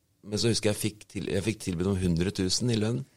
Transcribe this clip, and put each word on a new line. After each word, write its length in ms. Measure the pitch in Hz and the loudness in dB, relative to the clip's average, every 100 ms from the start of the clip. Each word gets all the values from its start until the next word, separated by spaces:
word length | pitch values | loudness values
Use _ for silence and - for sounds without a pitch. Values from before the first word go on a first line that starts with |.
| _ _ | _ _
men 160 | 98 104 | -6 0
så 120 | 117 | 2
husker 180 | 101 104 | 2 0
jeg 80 | 104 | 0
fikk 280 | 110 - - | -2 -6 -10
til, 180 | 98 - | -8 -2
jeg 120 | 95 | 0
fikk 160 | 101 104 | 0 -2
tilbud 300 | - 85 92 | -2 0 0
om 40 | 95 | 2
hundre 300 | 90 82 92 | 2 2 0
tusen 380 | - 92 - 123 | 0 0 0 0
i 80 | 113 | 2
lønn 220 | 107 127 135 | 0 -2 -6